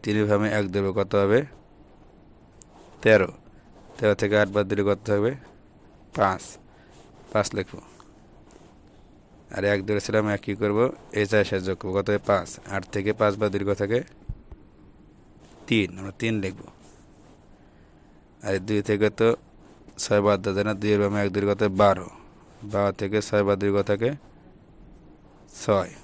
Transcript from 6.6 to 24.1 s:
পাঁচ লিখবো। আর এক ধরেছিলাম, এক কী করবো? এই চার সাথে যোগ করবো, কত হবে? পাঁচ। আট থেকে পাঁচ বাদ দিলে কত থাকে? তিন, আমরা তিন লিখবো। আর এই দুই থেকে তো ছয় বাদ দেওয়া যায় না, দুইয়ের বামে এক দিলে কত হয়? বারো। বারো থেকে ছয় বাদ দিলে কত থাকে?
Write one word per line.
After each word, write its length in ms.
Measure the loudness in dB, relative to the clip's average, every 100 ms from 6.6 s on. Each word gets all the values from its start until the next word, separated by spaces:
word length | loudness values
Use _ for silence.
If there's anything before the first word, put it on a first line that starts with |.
| -20 -20 -20 -20 -20 -20 -6
পাঁচ 160 | -2 -2
লিখবো। 260 | -4 -8 -12 -20 -20 -20 -20 -20 -20 -20 -20 -20 -20 -20 -20 -20 -20 _ -20 -12
আর 80 | -4
এক 160 | 0 0 0
ধরেছিলাম, 380 | -4 0 0 0
এক 60 | -2 -4
কী 80 | -4
করবো? 240 | 0 2 0 -2 -8
এই 120 | -4 2
চার 180 | 2
সাথে 180 | 2 -2 -4
যোগ 100 | -6
করবো, 140 | -4 -4
কত 100 | 0
হবে? 120 | -2 0
পাঁচ। 200 | -2 -2 -12 -8
আট 80 | -8 -6
থেকে 180 | -4 -4 0
পাঁচ 120 | 0 2
বাদ 80 | -2
দিলে 140 | -2 -4
কত 80 | -2
থাকে? 180 | -2 -2 -4 -18 -16 -16 -16 -20 -20 -20 -20 -20 -20 -20 -20 -20 -20 -20 0
তিন, 220 | 0 0 -4
আমরা 180 | -14 -6
তিন 160 | -4 -2
লিখবো। 240 | -4 -8 -18 -20 -20 -20 -20 -20 -20 -20 -20 -20 -20 -20 -20 -20 -20 -20 _ _
আর 120 | -4
এই 60 | -4
দুই 200 | 0 -2
থেকে 260 | 0 2 2
তো 180 | 4 2 2 -6 -20 -20 -20 -20 -8
ছয় 220 | 0 2
বাদ 160 | 4 2
দেওয়া 140 | 0 -2
যায় 100 | -2
না, 40 | -2
দুইয়ের 200 | 0 2
বামে 160 | 2 0
এক 40 | -2
দিলে 120 | 0 0
কত 100 | 0
হয়? 100 | 0 4
বারো। 280 | 4 4 -4 -16 -20 -20 -20 -20 -6
বারো 180 | 0 0 0
থেকে 180 | -2 -2 0
ছয় 160 | 0 2
বাদ 100 | 2
দিলে 140 | 2
কত 120 | 0 0
থাকে? 200 | 0 -2